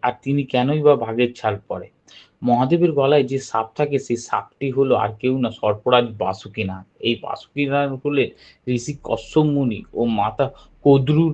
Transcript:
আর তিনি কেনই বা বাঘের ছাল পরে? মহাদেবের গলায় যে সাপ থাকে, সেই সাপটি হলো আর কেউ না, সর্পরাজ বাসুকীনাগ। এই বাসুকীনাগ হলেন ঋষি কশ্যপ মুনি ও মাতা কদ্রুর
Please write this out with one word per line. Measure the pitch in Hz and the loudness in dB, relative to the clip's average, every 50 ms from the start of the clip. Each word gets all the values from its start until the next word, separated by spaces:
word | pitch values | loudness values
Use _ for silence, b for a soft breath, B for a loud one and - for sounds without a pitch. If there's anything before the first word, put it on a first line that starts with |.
আর | - 123 120 - | -4 -4 -4 -4
তিনি | _ 135 139 143 | _ -2 -2 -2
কেনই | 135 - - 123 123 139 151 151 | -2 0 0 0 0 0 0 2
বা | 147 147 143 | 4 4 4
বাঘের | 120 117 113 113 120 123 120 120 | 4 0 -2 0 0 0 0 -2
ছাল | - - 110 101 101 - - | -4 -4 -4 -4 -4 -8 -10
পরে? | 95 92 90 - _ _ _ b b b b b b _ | -10 -10 -10 -14 _ _ _ b b b b b b _
মহাদেবের | 117 123 120 123 131 139 170 165 175 165 | 0 0 2 2 2 2 4 2 2 2
গলায় | 147 139 135 139 151 147 135 | 2 2 2 4 4 2 2
যে | 123 135 135 | 0 -2 -6
সাপ | - - - 113 113 - _ | -6 -4 -4 -4 -4 -4 _
থাকে, | - 151 147 139 127 | -4 -2 -2 -2 -4
সেই | - - 120 | -2 -4 -6
সাপটি | 117 - - - 104 104 - _ _ 139 135 | -6 -4 -4 -6 -6 -6 -8 _ _ -6 -2
হলো | 123 135 135 131 120 | 0 0 2 2 2
আর | 107 107 107 107 - | 2 0 -2 -4 -4
কেউ | - 127 131 135 | -2 -2 0 0
না, | 123 110 | -2 -4
সর্পরাজ | 107 - - 107 104 104 - 127 123 123 120 113 104 104 | -4 -2 -2 -2 -2 -2 0 2 4 4 2 0 -4 -4
বাসুকীনাগ। | 107 95 95 - - 101 - 107 101 95 95 92 95 _ _ _ | -4 -4 -4 -6 -10 -12 -8 -6 -6 -6 -8 -10 -14 _ _ _
এই | - 117 117 - | -4 -2 -2 -2
বাসুকীনাগ | - - - - - _ _ 147 143 135 139 143 143 139 135 131 - | -6 -10 -10 -10 -12 _ _ -6 -4 -2 0 -2 -2 -2 -6 -6 -4
হলেন | 147 143 139 123 143 b b b b b b _ | -2 0 0 0 -2 b b b b b b _
ঋষি | 127 123 120 - 147 139 - | -4 -4 -4 -4 -8 -10 -10
কশ্যপ | - - 117 - - - - 156 151 | -6 -6 -6 -6 -6 0 2 2 2
মুনি | 151 143 139 135 120 104 95 - - - | 4 2 2 0 0 -2 -4 -8 -8 -4
ও | 101 120 | -2 -2
মাতা | 117 113 104 101 110 107 - 135 120 b b b b b _ - | 0 0 0 -2 -2 0 -2 -4 -4 b b b b b _ 4
কদ্রুর | 147 139 135 127 143 151 156 165 160 | 4 4 6 4 2 2 2 2 2